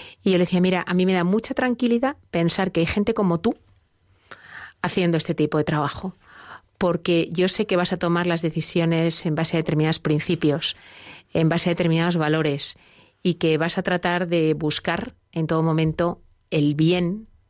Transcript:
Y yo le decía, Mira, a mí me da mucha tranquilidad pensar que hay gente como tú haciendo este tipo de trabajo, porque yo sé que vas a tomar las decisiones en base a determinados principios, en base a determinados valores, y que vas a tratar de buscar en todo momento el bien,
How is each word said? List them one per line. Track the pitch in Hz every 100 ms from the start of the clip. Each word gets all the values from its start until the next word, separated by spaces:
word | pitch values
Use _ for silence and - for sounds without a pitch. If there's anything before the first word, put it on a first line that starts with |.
| - -
Y | 196
yo | 180
le | 175
decía, | 180
Mira, | 185 180 -
a |
mí | 180 185
me |
da | 185
mucha | 175 208 - -
tranquilidad | 254 233 240 233 262 294 _
pensar | 170 170 - 190
que | 170
hay | 165
gente | - 208 226
como | 196 165
tú | 226 - _ _ _ _ _ _ - - - - - -
haciendo | 175 - 175 165
este | -
tipo | 165 151 156
de |
trabajo, | 151 151 147 - 190 - - - - - _ -
porque | 185 170 175 170 160
yo | 165 185
sé | - 208
que | 180
vas | 175
a | 175
tomar | 175 170 180
las | 170
decisiones | 165 160 - 175 165 165 165 160 175
en |
base | 151 160 165
a |
determinados | 160 151 156 160
principios, | 156 151 - 165 156 143 - - - - - - -
en | 165 160
base | 170 180
a |
determinados | 170 170 160 170 170
valores, | 151 156 151 143 - - _ - - _
y | 185 170
que | 165 156
vas | 165 190
a |
tratar | 185 180 175 175 180
de | 170 156
buscar | 156 151 - - 170 - - _
en | 170 160
todo | 165
momento | 165 160 160 156 175 175 - _ _
el | 160 147 147
bien, | 160 180 175 208 220 _